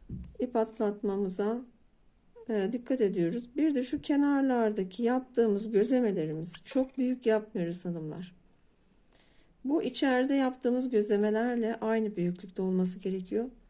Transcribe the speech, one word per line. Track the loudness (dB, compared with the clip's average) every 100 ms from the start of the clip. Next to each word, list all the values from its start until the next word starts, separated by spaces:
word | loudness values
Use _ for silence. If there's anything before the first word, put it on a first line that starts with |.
| -16 -14 -12 -8
İp | -2 0
atlatmamıza, | -2 0 -2 -2 -2 -2 -2 -2 -2 -2 -6 -18 _ _ _ _ _ -16 -4
e, | -2 -2
dikkat | -2 -2 0
ediyoruz. | 2 2 0 -2 -4 0
Bir | 2 2
de |
şu | -2 -4
kenarlardaki | 0 2 4 4 2 2 2 0 -4 -2
yaptığımız | 0 0 0 2 2 2 2
gözlemelerimiz | 2 4 4 2 0 -2 -4 -8 -12 -4
çok | -2 -2 -2
büyük | -2 0 2
yapmıyoruz | 2 0 -4 -4 -4 -6
hanımlar. | -6 -6 -8 -12 -16 _ _ _ _ _ _ _ -20 _ -20 _ _ -2
Bu | 0
içeride | 0 0 2 2 2
yaptığımız | 2 0 0 0 0 2
gözlemelerle | 0 2 2 2 2 0 0 -2 -2
aynı | 0 0 0 0
büyüklükte | -2 -2 -8 -4
olması | 0 2 2 0
gerekiyor. | -4 -6 -2 -4 -4 -8 -20